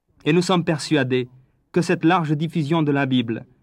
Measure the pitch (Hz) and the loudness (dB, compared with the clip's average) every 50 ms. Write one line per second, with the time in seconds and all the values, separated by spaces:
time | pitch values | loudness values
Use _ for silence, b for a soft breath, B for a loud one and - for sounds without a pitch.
0 | _ _ _ _ - 151 160 180 175 - 190 175 160 180 165 143 - - 156 147 | _ _ _ _ -2 0 2 2 2 2 2 0 0 0 -2 -4 -2 0 0 0
1 | 131 127 131 127 123 123 - - _ _ _ _ _ _ - 175 170 - 180 170 | 0 0 0 -2 -4 -4 -10 -20 _ _ _ _ _ _ -2 -2 0 0 0 0
2 | - 160 180 185 165 147 156 147 165 156 - 175 151 135 165 170 156 147 143 139 | 2 2 2 2 2 0 -2 -2 -4 -4 -4 -4 -2 0 0 0 0 2 0 0
3 | 139 131 131 127 117 117 113 - - _ _ _ | 0 0 0 0 0 -2 -4 -8 -10 _ _ _